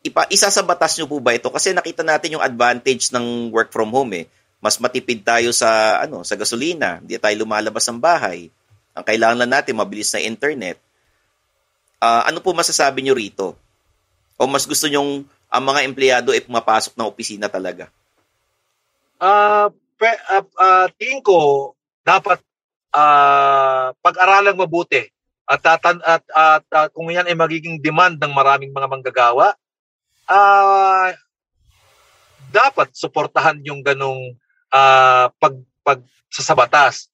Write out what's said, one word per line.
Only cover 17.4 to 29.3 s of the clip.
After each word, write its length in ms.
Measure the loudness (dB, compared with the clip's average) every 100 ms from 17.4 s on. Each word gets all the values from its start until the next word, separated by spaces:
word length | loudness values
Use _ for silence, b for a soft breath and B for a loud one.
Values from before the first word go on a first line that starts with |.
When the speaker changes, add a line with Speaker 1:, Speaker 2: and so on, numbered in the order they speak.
| -8
Speaker 1:
talaga? 420 | -6 -10 -12 -18 _ _ _ _ _ _ _ _ _ _ _ _ _
Speaker 2:
Ah, 500 | 2 4 4 2 0 _ _
pe-, 260 | _ -2 -2 -2
ah, 160 | -2 -2
ah, 320 | 0 4 4 2
tingin 260 | _ -8 -6
ko, 520 | 2 4 4 0 -2 _ _ _
dapat, 360 | 0 0 2 -4 _ _ _ _ _
ah, 960 | 2 4 6 4 4 2 2 0 0 -4 -2
pag-aralang 640 | -4 0 4 4 4 0
mabuti. 420 | -2 -2 -2 -4 -4 _ _ _
At 180 | -4 -2
tatan-, 420 | 2 2 2 -2
at, 200 | 0 -2 _
at, 340 | 2 4 4
at 260 | _ -2 -2
kung 180 | -4 -6
yan 160 | -4
ay 100 | -2
magiging 440 | -2 -2 -4 -10 -6
demand 380 | -4 2 2 2
ng 140 | -6
maraming 400 | 0 2 0 -2
mga 160 | -8 -8
manggagawa, 680 | -6 -6 0 2